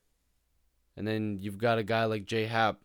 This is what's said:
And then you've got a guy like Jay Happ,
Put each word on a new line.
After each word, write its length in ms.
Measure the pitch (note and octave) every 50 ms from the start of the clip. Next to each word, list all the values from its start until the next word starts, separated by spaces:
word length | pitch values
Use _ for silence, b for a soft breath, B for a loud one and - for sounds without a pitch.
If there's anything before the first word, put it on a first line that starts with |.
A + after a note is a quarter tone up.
| _ _ _ _ _ _ _ _ _ _ _ _ _ _ _ _ _ _ _
And 120 | - G2 G#2+
then 300 | A2 A2 A2 G#2+ G#2 F#2+
you've 200 | F#2+ G#2+ G2+ F#2+
got 180 | A2 A#2+ A2+ A2+
a 60 | A2
guy 220 | F#2+ A2+ A2+ A2+
like 200 | A2 A2 A2 G2
Jay 200 | - A#2+ A2+ A2
Happ, 340 | A2 A#2 A2+ A2+ G#2+ G2 - _